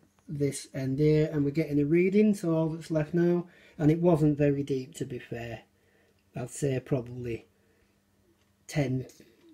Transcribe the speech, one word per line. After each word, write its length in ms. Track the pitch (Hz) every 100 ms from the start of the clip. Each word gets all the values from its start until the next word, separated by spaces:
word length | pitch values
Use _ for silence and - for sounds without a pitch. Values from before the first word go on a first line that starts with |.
| _ _ -
this 400 | 143 143 - -
end 240 | 139 131 135
here, 320 | 151 151 156
and 140 | 151 143
we're 60 |
getting 280 | 147 151 143
a 60 | 143
reading, 480 | 170 185 202 214
so 220 | 202 170 160
all 140 | 160
that's 200 | 165 -
left 240 | 160 151
now, 320 | 170 175 175 175 - - -
and 140 | 151
it 80 | 170
wasn't 400 | 175 156 151 147
very 240 | 147 139
deep, 320 | 139 131 139 -
to 100 | 139
be 140 | 123
fair. 420 | - 120 117 110 _ _ _ _ _ _ _ -
I'd 140 | 123
say 300 | - 143 127
probably 680 | - 135 120 123 120 113 - _ _ _ _ _ _ _ _ _ _ _ -
ten, 380 | 151 131 131 123 - - _ _